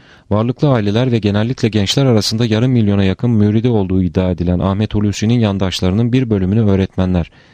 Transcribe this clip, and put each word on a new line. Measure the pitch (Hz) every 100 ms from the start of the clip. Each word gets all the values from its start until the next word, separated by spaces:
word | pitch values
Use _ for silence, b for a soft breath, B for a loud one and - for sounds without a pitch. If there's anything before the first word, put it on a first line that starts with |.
| B B B
Varlıklı | 104 117 123 151
aileler | 127 104 104 131
ve | 117
genellikle | 104 101 110 127 117
gençler | 107 95 - 139
arasında | 110 98 113 120
yarım | 107 127
milyona | 123 104 101
yakın | 98 92 120
müridi | 113 104 107 117
olduğu | 113 95 92
iddia | 92 95 92
edilen | 87 87 90
Ahmet | 90 98 107 104
Hulusi'nin | 104 98 104 123
yandaşlarının | 110 98 95 - 92 95 120
bir | 123 127
bölümünü | 104 92 107 107
öğretmenler, | 98 92 - 92 90 80 b b